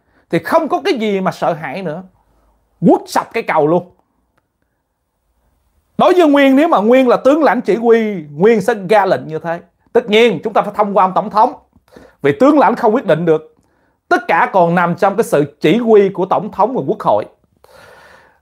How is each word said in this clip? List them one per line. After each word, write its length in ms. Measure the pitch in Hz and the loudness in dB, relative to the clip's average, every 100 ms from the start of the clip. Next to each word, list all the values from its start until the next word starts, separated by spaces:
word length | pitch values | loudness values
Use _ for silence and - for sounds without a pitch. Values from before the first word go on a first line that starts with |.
| _ _ _ | _ _ _
thì 80 | 170 | -6
không 300 | - 330 311 | -2 -2 0
có 120 | 349 | -4
cái 100 | 269 | -2
gì 260 | 285 220 196 | -2 -2 -2
mà 100 | 185 | -4
sợ 220 | - 160 | -4 -4
hãi 300 | 160 156 170 | -4 -8 -10
nữa. 200 | 185 156 185 _ _ _ _ _ _ _ | -10 -10 -14 _ _ _ _ _ _ _
Quất 200 | 175 330 - | 2 2 0
sập 260 | - - | -8 -6
cái 100 | 233 | -8
cầu 240 | - 160 147 | -4 0 0
luôn. 240 | 175 180 _ _ _ _ _ _ _ _ _ _ _ _ _ _ _ _ _ _ _ _ - | 0 -4 _ _ _ _ _ _ _ _ _ _ _ _ _ _ _ _ _ _ _ _ 0
Đối 140 | 277 | 2
với 160 | 359 320 | 4 4
Nguyên, 280 | 285 269 269 | 4 4 4
nếu 120 | 330 | 2
mà 100 | 247 | 2
Nguyên 300 | 208 254 254 | 2 2 4
là 80 | 190 | 2
tướng 260 | 254 302 | 2 2
lãnh 180 | 269 208 | 2 0
chỉ 160 | - 208 | -2 -2
huy, 480 | 233 226 220 196 151 | 2 2 0 -6 -12
Nguyên 280 | 143 202 226 | 0 2 2
sẽ 140 | - 226 180 | 0 -4 0
ra 180 | 208 190 | 0 2
lệnh 200 | 139 143 | -4 -8
như 120 | 156 | -10
thế. 220 | 170 170 - _ _ | -10 -10 -12 _ _
Tất 180 | - - | -4 0
nhiên 300 | 208 233 175 | 2 2 0
chúng 80 | 226 | -2
ta 100 | 220 | -2
phải 100 | 190 208 | -2 -4
thông 200 | 208 196 | -2 0
qua 80 | |
ông 80 | 190 | 0
tổng 160 | 180 208 | -2 -2
thống, 220 | 202 247 294 _ _ _ - - _ | 0 0 -2 _ _ _ -20 -20 _
vì 100 | 139 147 | -2 2
tướng 180 | 262 294 | 2 4
lãnh 180 | 190 233 | 2 2
không 180 | 233 | 0
quyết 120 | 226 214 | 0 0
định 180 | 151 | 0
được. 240 | 170 156 - _ _ _ _ _ _ | 0 -2 -4 _ _ _ _ _ _
Tất 200 | 349 - | -4 0
cả 220 | 165 - | 0 0
còn 220 | 196 170 | 2 2
nằm 200 | 175 175 | 2 -2
trong 220 | 170 202 196 | 0 -2 -2
cái 80 | |
sự 320 | 226 151 147 - | -2 -2 -2 -2
chỉ 160 | 156 208 | 0 0
huy 320 | 233 214 196 | 4 4 4
của 180 | 170 185 | -2 -4
tổng 260 | 170 202 | -4 -4
thống 220 | - 214 | -4 -2
và 80 | 254 135 | -2 -6
quốc 140 | - | -4
hội. 240 | 160 107 - _ _ _ _ - - - - - _ _ | -2 -2 -4 _ _ _ _ -20 -20 -20 -20 -20 _ _